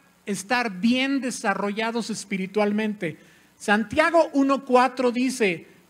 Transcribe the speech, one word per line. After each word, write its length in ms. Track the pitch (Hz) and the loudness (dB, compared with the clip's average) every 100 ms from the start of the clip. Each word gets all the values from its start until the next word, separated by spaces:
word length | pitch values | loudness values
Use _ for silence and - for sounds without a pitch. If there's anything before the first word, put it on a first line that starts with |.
| _ _ - | _ _ -8
estar 560 | 196 - 247 233 180 | -8 -2 -2 -2 0
bien 400 | 220 254 269 277 | 0 2 0 -2
desarrollados 880 | 254 - 220 196 202 208 226 233 220 | -4 -4 -2 -2 -2 -4 -4 -4 -6
espiritualmente. 1080 | 214 - 196 190 208 208 208 214 208 170 - - - _ _ | -8 -6 -6 -4 0 0 0 -2 -4 -8 -8 -18 -20 _ _
Santiago 680 | - 208 220 277 320 330 311 | 0 0 2 2 4 4 2
uno 320 | 285 277 277 269 | 2 2 2 2
cuatro 460 | 247 254 254 254 | 4 4 2 -2
dice, 560 | 240 254 - 202 170 - _ _ | 0 -2 0 0 -2 -8 _ _